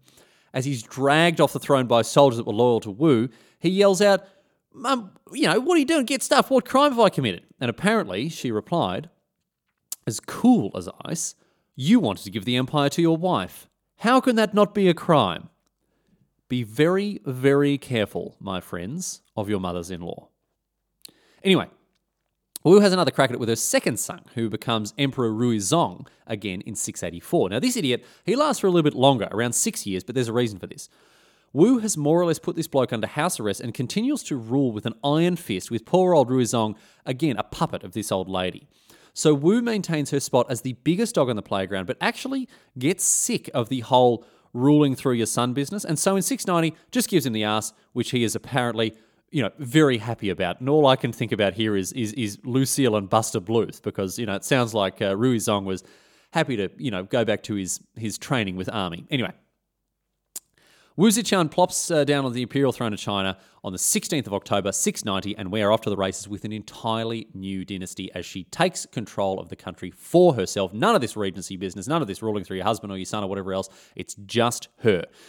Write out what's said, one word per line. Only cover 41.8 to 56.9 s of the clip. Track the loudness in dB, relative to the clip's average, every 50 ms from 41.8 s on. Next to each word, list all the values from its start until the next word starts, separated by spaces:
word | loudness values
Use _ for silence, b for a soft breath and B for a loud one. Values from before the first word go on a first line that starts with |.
| -4 -4
but | -4 -4
actually | -4 -4 -4 -4 -6 -6 -6 -6 -6 -8 b b b b b -4
gets | -2 -2 -2 0 0
sick | 0 0 0 0 -2 -2 -4 -4 -4 -4
of | -4 -4 -2
the | -4 -6
whole | -2 2 4 6 6 6 4 2 b b b b b b b
ruling | 0 4 6 6 6 6 4 2
through | 0 0 0 0
your | 0 0
son | 0 0 0 0 0 0
business, | -2 -4 -4 -6 -8 -6
and | -4 -4 -2
so | 0 0 0
in | 0 0
six | -2 -4 -4 -2
ninety, | -2 0 0 0 0 -2 b b b
just | b -2 0 0
gives | 2 0 2
him | 0 0
the | 0 0
ass, | 0 0 -2 -2 -4 -10 b b b b
which | -6 -4 -2
he | 0 0 0
is | 0 -2
apparently, | -4 -6 -4 -2 -2 -2 -2 -2 -2 -2 -2 -4 b b b b b b b
you | -4 -2 -2
know, | -2 -4 -6
very | -6 0 4 4 6 6 4 0
happy | -2 -6 -8 -4 -4 -4
about. | -2 -2 -2 -2 -4 -4
And | -2 0
all | 2 6 6
I | 6 6
can | 4 2 -4 -4
think | -4 -4 -2
about | 0 0 2 2 0
here | 0 -2 0 0
is, | -2 -2 -4 -4
is, | -4 -6 -4 -4
is | -4 -6 -6 -6 -8 -6
Lucille | -2 0 0 0 0 0 2 2 2 2
and | 2 0 2
Buster | 2 2 2 0 -4 -6
Bluth, | -4 -2 0 0 0 -2 -4 -10 -10
because, | -8 -6 -4 -4 -4 -4 -6
you | -6
know, | -6 -6
it | -6 -2
sounds | 0 0 2 2 2 0
like, | 0 0 0 0 -2 -2
uh, | 0 0
Ruizong | 2 2 2 2 2 2 0 0 0 0
was | -2 -6 -6 -8 b b b b b b b b b b
happy | -2 -2 0 -2
to, | -4 -4 -4 -6 -6
you | -6 -6